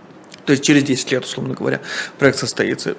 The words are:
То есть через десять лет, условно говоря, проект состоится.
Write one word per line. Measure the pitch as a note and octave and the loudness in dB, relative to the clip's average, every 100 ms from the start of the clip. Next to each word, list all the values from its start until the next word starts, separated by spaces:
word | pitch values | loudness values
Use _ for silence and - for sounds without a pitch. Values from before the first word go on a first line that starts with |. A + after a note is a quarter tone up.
| - - - - - | -20 -20 -20 -10 0
То | |
есть | C#3 | 2
через | - D3 | 4 4
десять | C3 B2+ - | 4 0 0
лет, | B2+ | -2
условно | - - C3 | -2 -6 -6
говоря, | B2+ B2+ C3+ - - - - | -4 -2 -4 -6 -8 -10 2
проект | C#3 B2+ | 2 2
состоится. | A#2+ - G#2 B2+ - | -2 -2 -2 -2 -4